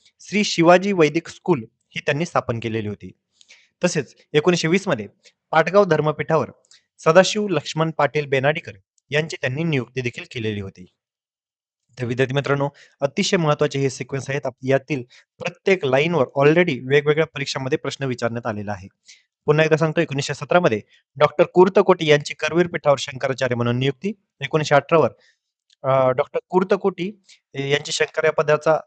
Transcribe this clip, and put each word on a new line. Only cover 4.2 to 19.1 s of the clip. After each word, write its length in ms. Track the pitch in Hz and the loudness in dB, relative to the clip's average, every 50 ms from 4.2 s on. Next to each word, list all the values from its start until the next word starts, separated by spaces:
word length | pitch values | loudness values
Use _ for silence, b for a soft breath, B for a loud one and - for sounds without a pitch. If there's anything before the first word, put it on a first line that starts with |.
| b b - | b b 0
एकोणीसशे 360 | 151 147 180 180 170 - 160 | 2 2 2 2 2 2 0
वीस 200 | 175 196 196 190 | 0 0 0 -2
मध्ये 200 | 151 107 101 - _ _ b b b b _ - | -4 -4 -6 -10 _ _ b b b b _ -2
पाटगाव 340 | - 160 160 170 175 202 202 | 2 2 2 4 4 4 4
धर्मपीठावर 680 | 185 156 151 147 151 147 - 151 - 165 151 117 101 - _ _ _ b b b b _ _ | 4 2 2 0 0 -2 -4 -2 0 0 0 0 -2 -8 _ _ _ b b b b _ _
सदाशिव 500 | - 160 160 185 185 185 - 214 208 202 | 2 4 6 6 6 4 2 -4 -2 -2
लक्ष्मण 420 | 170 147 - - - 156 160 165 | -2 -4 -4 -4 -2 -2 -2 -2
पाटील 360 | 156 - 147 135 - 151 147 | 0 0 0 0 0 -2 -4
बेनाडीकर 460 | 135 135 135 127 147 156 165 - 110 92 92 _ _ _ _ _ - | -2 -2 0 0 0 -2 -2 -6 -14 -18 -20 _ _ _ _ _ -4
यांची 260 | 135 151 160 156 143 - | -2 -2 -2 -4 -6 -6
त्यांनी 240 | - 127 127 147 165 | -6 -6 -4 -2 -2
नियुक्ती 360 | 170 151 131 117 - - 131 | 0 0 0 -2 -4 -6 -6
देखील 240 | 123 120 - - 175 - | -6 -6 -8 -10 -14 -12
केलेली 300 | - 127 110 110 107 101 | -10 -8 -6 -6 -6 -6
होती. 240 | 98 98 - - 92 - _ _ _ _ _ _ _ _ _ _ _ _ _ _ _ _ _ _ _ _ _ - | -8 -12 -14 -18 -20 -20 _ _ _ _ _ _ _ _ _ _ _ _ _ _ _ _ _ _ _ _ _ -8
तर 40 | 123 | -6
विद्यार्थी 300 | 113 123 120 135 120 135 | -4 0 0 0 0 0
मित्रांनो, 340 | 143 127 131 143 139 139 143 b b b b b b | -2 -2 0 0 0 -2 -4 b b b b b b
अतिशय 360 | 143 139 - - 196 - 202 | -4 -2 -2 -2 -2 0 0
महत्त्वाचे 420 | 180 160 151 147 - 151 147 - 139 | 2 2 2 2 2 0 -2 0 -2
हे 120 | 139 131 | -2 -2
सिक्वेन्स 400 | 127 - 131 - 139 135 120 - | -4 -6 -12 -8 -8 -10 -8 -6
आहेत. 160 | 135 143 - | -8 -6 -6
आप-, 100 | 131 117 _ 131 | -8 -10 _ -2
यातील 400 | 131 135 135 131 - 156 131 - - b b b b _ - | 0 0 0 0 -2 -8 -8 -8 -12 b b b b _ -10
प्रत्येक 460 | 175 170 175 _ - 202 190 175 - | -10 -10 -10 _ 0 0 0 2 2
लाईनवर 420 | 131 127 139 151 170 175 151 123 - - | 0 2 2 2 2 2 0 0 0 0
already 520 | 139 139 147 156 175 180 175 135 120 127 131 | 2 4 4 6 4 2 2 0 -6 -2 0
वेगवेगळ्या 380 | 143 147 147 147 151 156 160 | 0 2 2 2 0 0 -2
परीक्षांमध्ये 520 | - - 143 139 - - 143 131 131 151 156 | -4 -4 -8 -8 -6 -6 -8 -6 -4 -4 -4
प्रश्न 260 | - 139 - - 139 | -4 -6 -8 -6 -6
विचारण्यात 420 | 131 123 - 120 117 117 120 117 | -6 -4 -4 -4 -4 -4 -4 -6
आलेला 260 | 123 107 104 101 101 104 | -6 -8 -8 -8 -8 -10
आहे. 160 | 92 95 98 _ _ b b | -10 -12 -18 _ _ b b